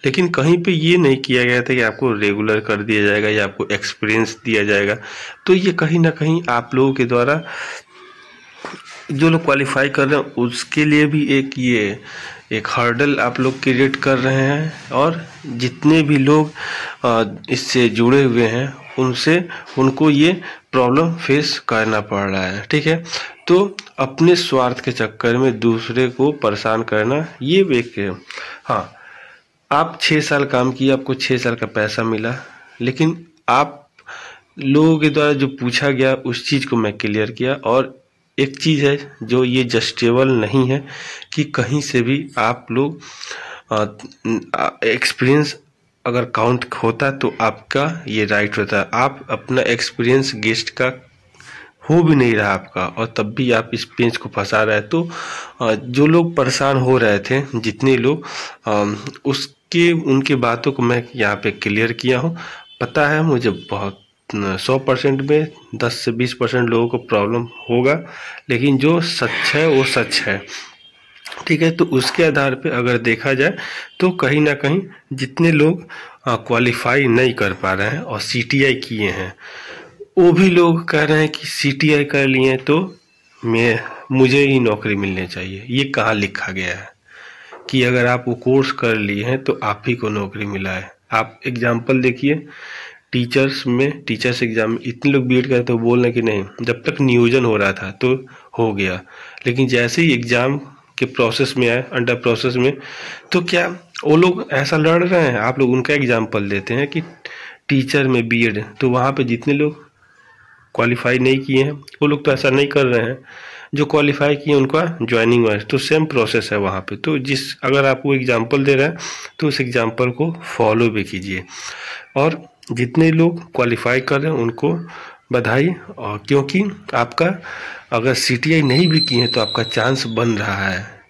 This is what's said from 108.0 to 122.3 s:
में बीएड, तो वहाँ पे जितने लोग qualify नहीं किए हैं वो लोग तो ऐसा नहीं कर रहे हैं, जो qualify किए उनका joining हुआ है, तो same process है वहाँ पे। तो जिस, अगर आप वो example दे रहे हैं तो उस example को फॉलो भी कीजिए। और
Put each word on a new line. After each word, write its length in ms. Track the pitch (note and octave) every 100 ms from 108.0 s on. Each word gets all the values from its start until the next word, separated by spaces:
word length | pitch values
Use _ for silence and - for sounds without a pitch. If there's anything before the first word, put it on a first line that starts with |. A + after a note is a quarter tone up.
| C3
में 200 | B2+ A#2
बीएड, 340 | A#2 A#2 G#2 G#2 -
तो 100 | C3
वहाँ 220 | B2 B2+
पे 120 | C#3
जितने 300 | B2 A#2 D3
लोग 340 | C#3+ D3+ D3+ - _ _ _ _ _ _ _ _
qualify 440 | - A#2+ B2 A#2+ B2+
नहीं 200 | B2+ C3+
किए 240 | C3+ C3
हैं 80 | C#3
वो 340 | D3 - - D3
लोग 180 | D3
तो 80 | D3
ऐसा 180 | C3+ C#3
नहीं 160 | C3 C#3+
कर 180 | C#3+ C3
रहे 140 | A#2+
हैं, 160 | A#2 C3+ - - - - -
जो 120 | C#3+ C#3+
qualify 500 | D3+ C#3+ C#3 C#3+ C#3+
किए 180 | D3+
उनका 300 | C#3+ C3+ D#3 E3+ E3+
joining 420 | A2+ A#2 A#2 A#2+
हुआ 80 | A2+
है, 80 | G#2
तो 180 | G#2+ C3+
same 260 | - D#3 D#3
process 420 | C#3 A2 A#2 -
है 60 | G#2+
वहाँ 220 | G2 F#2+
पे। 160 | F#2 G2+
तो 220 | D#3+ D3+
जिस, 340 | C3 C3+ C3+ -
अगर 240 | C3 C#3 C#3
आप 160 | C3 C#3+
वो 80 |
example 500 | C#3 B2+ A#2 A2+ C#3+
दे 100 | C#3
रहे 120 | C3+ C#3+
हैं 100 | E3+ - - - _
तो 100 | D#3
उस 120 | C3+
example 500 | B2+ A#2+ A2+ A#2 B2+
को 200 | A#2+ D#3+ E3 -
फॉलो 420 | - A2+ A2 A#2
भी 140 | G#2+
कीजिए। 400 | F#2+ F#2+ F#2+ F#2 F#2 - - - - - - C#3
और 240 | D3+